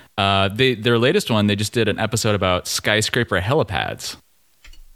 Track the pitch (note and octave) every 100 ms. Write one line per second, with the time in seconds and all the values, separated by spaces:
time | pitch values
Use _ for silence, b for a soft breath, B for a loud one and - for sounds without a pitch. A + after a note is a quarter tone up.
0 | B - G2 G2 G2 G#2+ C3 A2 A2+ A#2
1 | B2 G3 - A2 G#2 G2+ G#2 A#2+ G#2+ F#2+
2 | A2 A#2+ A2+ G#2 F#2+ F2+ - - A#2+ G#2+
3 | G#2+ B2+ A2+ F#2 F#2+ D3+ - C#2 G1+ -
4 | - - _ _ _ _ - - -